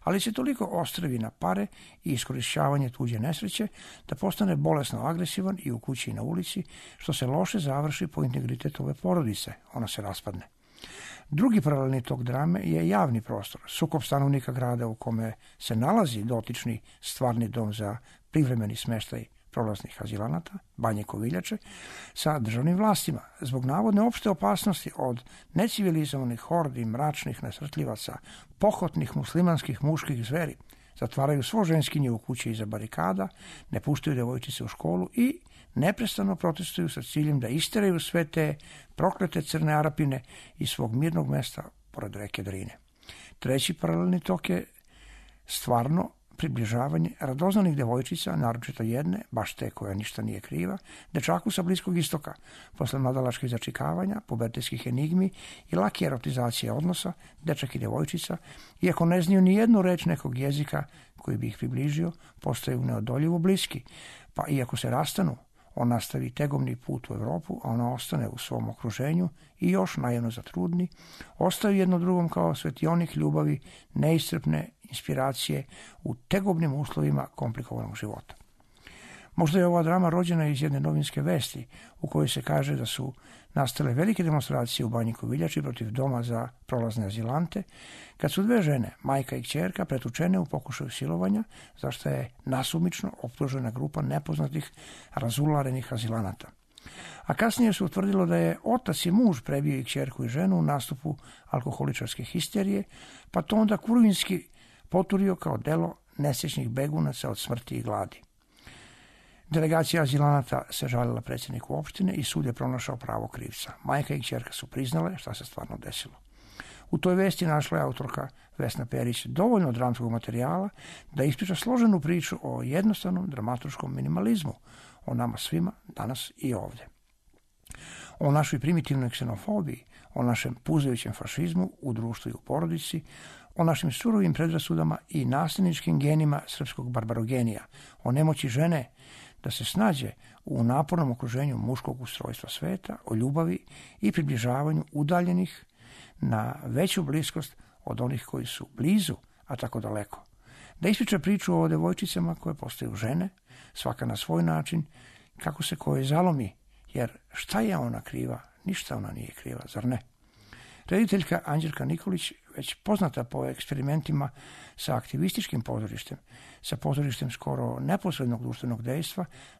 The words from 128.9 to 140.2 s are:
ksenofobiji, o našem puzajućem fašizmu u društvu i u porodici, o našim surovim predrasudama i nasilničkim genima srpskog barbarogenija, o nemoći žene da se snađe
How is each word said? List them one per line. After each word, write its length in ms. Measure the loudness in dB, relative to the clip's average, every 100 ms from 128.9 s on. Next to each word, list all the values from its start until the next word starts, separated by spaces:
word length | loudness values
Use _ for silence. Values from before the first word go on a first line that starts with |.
| 0 0
ksenofobiji, 720 | -2 -4 -4 -2 -2 -2 -6 -12 -20 -8
o 80 | 0
našem 320 | 2 2 -2
puzajućem 580 | -4 0 2 2 0 -4
fašizmu 600 | -6 -6 -2 0 0 -2 -4
u 100 | -4
društvu 380 | -4 -4 -6 -8
i 40 |
u 60 | -8
porodici, 640 | -4 -2 -2 -4 -4 -8 -8 -16 -20 -20 -6 2
o 80 |
našim 280 | 2 4 0
surovim 400 | 0 2 4 4
predrasudama 640 | 4 2 0 0 2 2 0 -4
i 160 | -2
nasilničkim 760 | 0 2 0 2 2 2 2 4
genima 420 | 4 4 4 2 -2
srpskog 440 | -8 -6 -6 -4
barbarogenija, 760 | -2 -2 -2 0 2 2 -2 -8 -20 -20 -6
o 100 | 0
nemoći 360 | 4 4 2 0
žene 400 | 2 4 2 -2 _ -20 -20 -20 -10
da 80 | -6
se 140 | -4
snađe 460 | -2 2 4 2 -2 -8